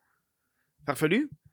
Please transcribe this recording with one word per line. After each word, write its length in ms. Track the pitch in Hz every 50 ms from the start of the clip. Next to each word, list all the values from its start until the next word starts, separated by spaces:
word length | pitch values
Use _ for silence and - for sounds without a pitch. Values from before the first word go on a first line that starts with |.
| _ _ _ _ _ _ _ _ _ _ _ _ _ _ _ _ -
farfelu. 420 | - 139 - 160 156 170 233 311 285
Puis 80 | - - _ -